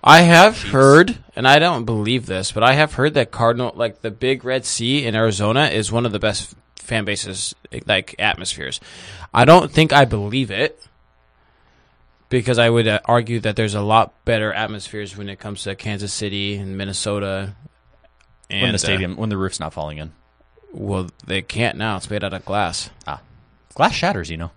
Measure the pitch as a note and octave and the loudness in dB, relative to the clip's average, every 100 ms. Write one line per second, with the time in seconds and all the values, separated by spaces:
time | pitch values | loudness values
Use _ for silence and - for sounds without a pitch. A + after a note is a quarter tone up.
0 | - D#3+ E3+ E3+ G#3 A3+ G3+ C3+ C3+ D3+ | 10 8 10 8 6 4 -2 6 8 8
1 | F#3 A3+ - - C3 D3 E3+ C#3+ A#2 G#2+ | 6 0 -12 -2 4 4 4 0 -4 -4
2 | G#2 B2+ - F#2 F#2+ G#2+ A#2+ C#3 D3+ - | -2 -2 -4 -6 -6 2 2 4 0 0
3 | D3 C#3+ A#2 - A#2 A#2+ B2 - A#2 - | 0 0 -2 0 0 0 -4 -4 -6 -4
4 | A2+ G2+ B2+ C3+ B2 C3 - - A#2 C#3+ | -12 -4 -4 -4 -4 -6 -4 -4 -2 -2
5 | A#2+ A2 A2+ G2 G#2+ B2+ D3+ F2+ F#2+ A2+ | -2 0 0 0 0 0 0 -2 -2 -2
6 | A#2+ G#2 F2+ F2 - - _ - - A#2 | -2 -2 -4 -4 -10 -18 _ -20 -8 -6
7 | G#2 G2+ - F#2 - - - - - G2 | -4 -8 -8 -10 -10 -12 -16 -14 -4 -4
8 | - - G#2 - F#2 - C2+ - - - | -4 -4 -4 -4 -8 -10 -10 -12 -16 -20
9 | - - - A#2 B2+ F3 C#3+ - D#3+ C#3+ | -20 -20 -4 4 8 8 6 0 4 4
10 | C3 A2 G2+ B2+ B2+ G2+ D3+ - _ _ | 4 0 -4 -4 -4 -4 -4 -6 _ _
11 | _ _ _ _ _ _ _ _ _ _ | _ _ _ _ _ _ _ _ _ _
12 | _ _ _ B2+ A#2 A#2 A#2 A#2 A2 G#2+ | _ _ _ -4 0 2 4 4 2 -2
13 | - A#2+ A2+ A#2 G#2+ G2+ A2 G#2 G2+ A2 | 0 0 0 -4 -4 -4 -4 -4 2 2
14 | G#2+ _ - A2+ G#2+ G2+ A2 G#2 - G#2+ | 2 _ -2 -2 -2 -4 -6 -8 -12 -12
15 | G2+ G2+ G2 G2 G#2+ G2+ G#2 G2 A2 G2+ | -12 -12 -14 -12 -14 -10 -10 -10 -8 -8
16 | G2+ - G#2 G2+ G2+ G2+ G2 G2 G2 G2 | -8 -8 -6 -6 -6 -6 -8 -8 -8 -8
17 | G#2+ G2+ G2 F#2+ G2 G2+ C#3 _ _ _ | -6 -4 -4 -6 -8 -14 -20 _ _ _
18 | _ _ _ _ _ G2 F#2 G2 - F#2+ | _ _ _ _ _ -2 -2 0 -2 -2
19 | F2+ F#2 A2 G2 F#2+ - D#2 D#2+ D2+ D2+ | -4 -6 -6 -4 -4 -6 -10 -8 -10 -10
20 | D#2 _ _ _ _ _ _ - G2+ F#2+ | -14 _ _ _ _ _ _ -12 -6 -6
21 | F2+ _ - G2 G2 G#2+ A#2 C#2+ A2 F#2+ | -6 _ -8 -8 -6 -4 -4 -4 -6 -6
22 | - G#2 G2 F#2 - G2+ F2+ E2 - - | -8 -8 -8 -10 -6 -4 -4 -6 -12 -16
23 | - C#2+ _ _ _ _ _ - F3 - | -14 -14 _ _ _ _ _ -2 -2 0
24 | F3 A2 E2 E2 E2+ | -4 -4 -8 -10 -12